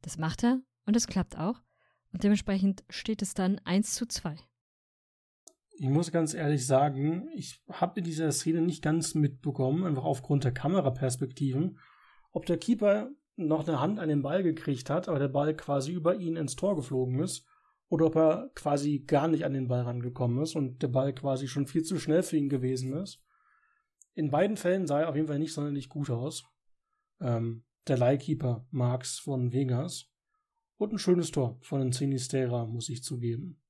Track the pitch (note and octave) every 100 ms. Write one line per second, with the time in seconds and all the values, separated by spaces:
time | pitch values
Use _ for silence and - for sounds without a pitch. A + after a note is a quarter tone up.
0 | - - D#3+ - A#3+ C4 - _ - A3+
1 | A3+ F#3+ F3 - D#3+ A#3+ _ _ _ _
2 | _ F#3 G3+ G#3 - F#3+ G3 F#3+ - -
3 | - G#3+ F#3+ - F#3 G3 - F#3 G#3+ -
4 | A#3 - F3 D3+ - _ _ _ _ _
5 | _ _ _ _ - _ _ D#4+ C3+ C#3+
6 | E3 E3+ D#3+ E3 D3 D3 B2 C3+ D3 C3+
7 | D3 E3+ C#4+ D#4 C#3 - _ - F3 -
8 | E3+ D#3 D#3+ - D#3+ E3 E3+ D#3+ D3+ D#3+
9 | D#3 D#3 D3 - D3 C3 C3 D#3 F#3 C#3
10 | D#3 C3+ - D3 B2+ B2+ C#3+ F#3+ C#3 B2
11 | C3 B2+ C3 - C#3 C3 F#3 - _ _
12 | _ _ _ F3 - E3+ - A#3 G#3 G#3
13 | A#3 C#4+ _ - D#3+ D#3 D3+ D3 D3+ G#3
14 | D#3+ D3 C3+ F3 F3+ D#3 - C3 - D#3
15 | F3+ D3+ C#3 C#3 D3 D3+ - C#3+ C3+ F3
16 | D#3+ F#3 E3+ E3 C#3+ - F#3+ F#3 B2 C3
17 | B2+ B2+ F#3 - _ _ _ _ _ D#3+
18 | D#3+ D#3+ D#3+ D#3+ C4 - D3+ C#3+ C#3+ C#3+
19 | - D3 D#3+ D#3 C3+ C3+ B2 B2 B2 B2
20 | B2 B2+ B2 A#2+ D#3 D#3+ C3+ B2 C#3+ C3
21 | C3+ C3+ C#3+ C3 C3+ C#3+ C#3 E3 D#3+ F#3
22 | - D#3+ F3+ D#3 C#3+ C3+ B2+ B2+ B2+ C#3+
23 | G3 - _ _ _ _ _ _ _ _
24 | _ - D3+ D3 G3+ G#3+ F3 F#3 F3 C#3+
25 | E3 D3 D#3 C#3+ D#3 - D3 C#3+ C3 D3
26 | C3+ A#2 C3+ - - _ _ _ _ _
27 | _ _ C3 A#2 A#2 A2+ _ _ - C3
28 | B2 C#3 - D3+ C3+ A#2+ - C3+ B2 B2
29 | - - - C3+ B2 B2+ C3 B2 E3 -
30 | - _ _ _ _ _ _ _ G#3 G#3
31 | F#3 F3+ D#3+ - B2+ - - C#3 C3 B2+
32 | C#3 C3 B2+ C3+ B2+ A#2+ A2+ A#2 A#2+ A#2+
33 | - B2+ A#2 A#2 F3+ D3+ _